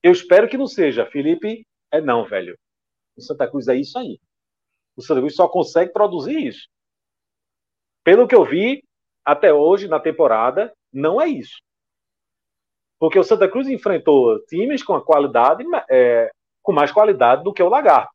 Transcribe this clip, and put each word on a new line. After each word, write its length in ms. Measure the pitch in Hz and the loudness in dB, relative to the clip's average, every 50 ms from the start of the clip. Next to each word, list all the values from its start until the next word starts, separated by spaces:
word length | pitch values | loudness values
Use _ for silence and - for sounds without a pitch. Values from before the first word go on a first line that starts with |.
Eu 100 | - 175 | 4 4
espero 360 | 180 180 - - - 202 226 233 | 2 2 2 2 4 4 4 2
que 100 | - 262 | -4 -6
não 80 | 277 | -6
seja. 400 | - - - 175 143 120 117 113 | -6 -4 -2 -2 -2 0 -2 -6
Felipe, 600 | - - 147 139 151 170 165 - 208 220 226 _ _ _ _ _ _ | -4 -6 -6 -4 -4 -4 -4 -6 -10 -10 -10 _ _ _ _ _ _
é 80 | - 156 | -4 -4
não, 260 | 156 139 120 117 107 | -2 -2 -2 -2 -4
velho. 320 | 92 104 95 90 90 85 _ _ _ _ _ _ _ _ _ _ _ _ | -6 -8 -10 -8 -10 -18 _ _ _ _ _ _ _ _ _ _ _ _
O 60 | 127 | -20
Santa 260 | - - 151 127 135 123 | -16 -16 -8 -8 -8 -6
Cruz 200 | - 139 120 127 | -6 -8 -4 -2
é 80 | 123 | -4
isso 220 | 131 143 - - 247 | -4 -4 -8 -10 -12
aí. 200 | 254 156 107 _ _ _ _ _ _ _ _ _ _ _ _ _ _ _ _ | -12 -12 -14 _ _ _ _ _ _ _ _ _ _ _ _ _ _ _ _
O 60 | - | -20
Santa 200 | 123 - 156 131 | -6 -4 -4 -2
Cruz 140 | 131 147 143 | -2 -4 0
só 140 | - 180 165 | 0 -2 0
consegue 420 | - 180 160 - - 165 180 180 | 0 -4 -6 -2 -2 -2 -2 -2
produzir 560 | - - 208 202 175 165 135 202 294 320 277 | -2 -2 -2 -2 -2 -6 -8 -6 -6 -6 -8
isso. 220 | 127 - - - _ _ _ _ _ _ _ _ _ _ _ _ _ _ _ _ _ _ _ _ _ _ _ _ _ _ _ _ | -8 -10 -14 -20 _ _ _ _ _ _ _ _ _ _ _ _ _ _ _ _ _ _ _ _ _ _ _ _ _ _ _ _
Pelo 240 | 165 185 226 247 - | 4 4 4 4 4
que 60 | 254 | 4
eu 100 | 220 - | 4 4
vi 400 | - 135 170 208 240 277 285 _ _ _ _ _ _ _ _ _ | 4 -2 -4 -2 -4 -4 -8 _ _ _ _ _ _ _ _ _
até 260 | 139 147 147 - 190 | -2 -2 2 2 2
hoje 380 | 147 147 147 165 190 202 196 190 | 4 4 4 2 2 0 -2 -6
na 100 | 156 147 | -6 -4
temporada, 760 | - 160 151 - 160 123 113 110 113 127 135 - 220 240 _ _ _ _ | -4 -6 -2 0 0 0 2 0 0 -2 -2 -4 -6 -6 _ _ _ _
não 260 | - 135 143 156 185 247 | -10 -4 -4 -2 -2 -2
é 80 | 311 | -2
isso. 300 | 330 277 147 113 - - - _ _ _ _ _ _ _ _ _ _ _ _ _ _ _ _ _ _ _ _ _ _ _ _ _ _ _ _ | -2 -4 -8 -12 -18 -20 -20 _ _ _ _ _ _ _ _ _ _ _ _ _ _ _ _ _ _ _ _ _ _ _ _ _ _ _ _
Porque 200 | 160 160 - 196 | -4 0 2 2
o 60 | 185 | 2
Santa 240 | - 226 214 202 190 | 2 2 2 2 0
Cruz 180 | 196 247 269 | 0 -4 -6
enfrentou 760 | 269 269 - - - 180 160 - 165 147 135 123 117 110 107 - | -6 -8 -6 -4 -4 -4 -2 0 2 2 4 4 2 0 -2 -6
times 380 | _ 160 175 214 269 294 262 | _ -6 -6 -4 -4 -6 -6
com 120 | - - 185 | -4 -4 -4
a 80 | 135 | -4
qualidade, 600 | - - 160 143 143 135 117 120 117 139 160 208 254 339 349 285 - - | 0 2 2 2 2 0 0 2 2 2 2 0 -4 -6 -6 -8 -4 0
é, 420 | 131 127 123 120 120 117 113 110 - _ _ _ _ _ | 2 2 4 4 2 0 -2 -2 -6 _ _ _ _ _
com 80 | _ - | _ -2
mais 220 | 175 147 156 180 | 0 0 0 2
qualidade 500 | - 214 214 214 196 - 123 117 - 139 | 2 2 2 2 2 2 2 2 2 2
do 100 | 160 196 | -2 -8
que 100 | - - | -2 0
o 60 | 180 180 | 0 2
Lagarto. 420 | 226 285 294 254 202 123 - - | 2 2 4 4 4 4 2 -2